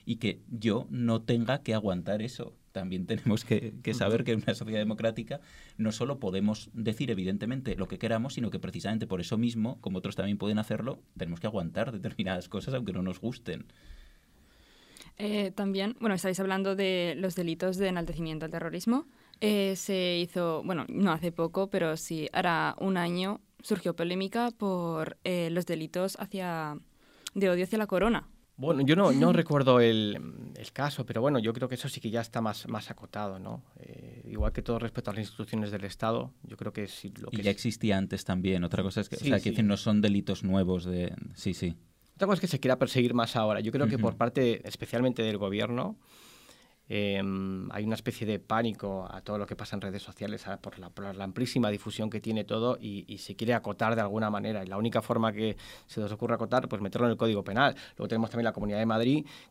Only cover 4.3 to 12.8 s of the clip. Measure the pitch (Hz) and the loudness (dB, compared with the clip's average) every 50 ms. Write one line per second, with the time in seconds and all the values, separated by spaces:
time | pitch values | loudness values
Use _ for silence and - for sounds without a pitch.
4.3 | 113 107 - - - - 107 110 110 104 107 110 107 110 113 113 110 117 110 - | 0 0 0 -2 -2 -2 -4 -4 -2 0 0 0 -2 0 0 0 -2 -2 -6 -8
5.3 | 135 151 - - - - - - - - 110 110 107 - 120 135 139 135 110 92 | -8 -10 -10 -16 -20 -20 -20 -16 -6 -2 -2 -2 0 0 -2 -2 -2 -2 -2 -2
6.3 | 92 98 101 104 107 107 - - - 113 107 113 110 - 143 127 107 95 90 92 | 0 2 2 2 0 -2 -6 -10 -8 -4 -2 -2 -2 0 -2 -2 0 0 0 0
7.3 | 101 98 104 117 131 135 131 107 90 90 92 - 92 95 120 110 113 110 120 143 | -2 -2 -2 -4 -4 -4 -4 -4 -4 -4 -4 -6 -4 -4 -2 0 0 0 0 -2
8.3 | - - 117 95 90 90 - 92 - 85 90 101 110 107 107 - 95 87 87 - | -4 -4 -4 -2 -4 -4 -6 -6 -8 -6 -4 -2 -2 -2 -2 -2 -2 -4 -2 0
9.3 | 120 107 120 120 117 113 107 123 - - - 101 95 92 - 95 - - 95 101 | 0 2 2 2 2 0 -2 -2 -4 -6 -6 -6 -4 -4 -4 -4 -4 -2 -2 -2
10.3 | 104 101 98 104 107 107 107 - 110 104 110 131 - - - _ _ - 92 85 | -2 0 0 0 0 0 0 -2 -4 -4 -4 -6 -8 -8 -14 _ _ -8 -6 -6
11.3 | 85 - - 107 110 95 85 82 - 98 113 131 113 95 92 107 - - 95 92 | -4 -4 -4 -4 -2 -2 -4 -2 -2 -2 -4 -2 -4 -6 -6 -6 -4 -4 -2 -2
12.3 | 95 90 - - - 104 - 135 131 127 | -2 -4 -4 -6 -8 -6 -4 -4 -4 -4